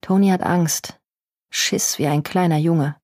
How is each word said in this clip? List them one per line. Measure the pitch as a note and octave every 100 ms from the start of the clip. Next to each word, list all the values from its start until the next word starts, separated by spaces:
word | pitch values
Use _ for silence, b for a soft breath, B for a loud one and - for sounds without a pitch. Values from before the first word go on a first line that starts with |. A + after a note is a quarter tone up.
Tony | - F#3+ G3
hat | F#3
Angst. | - F3+ E3 - - - _ _ _ _ _
Schiss | - - G#3 - -
wie | D3
ein | D3
kleiner | D#3 F#3 F3+ D#3
Junge. | D#3+ E3 C#3+ D3